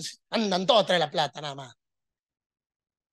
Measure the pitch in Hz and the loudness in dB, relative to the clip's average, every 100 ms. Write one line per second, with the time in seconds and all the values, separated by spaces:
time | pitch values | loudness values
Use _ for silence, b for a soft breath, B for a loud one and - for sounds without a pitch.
0 | 156 - - 233 214 180 190 240 165 180 | -14 -16 -6 -4 0 0 4 4 4 2
1 | 151 175 147 - 147 139 127 - _ _ | 0 -2 -2 -4 -12 -12 -16 -20 _ _
2 | _ _ _ _ _ _ _ _ _ _ | _ _ _ _ _ _ _ _ _ _
3 | _ | _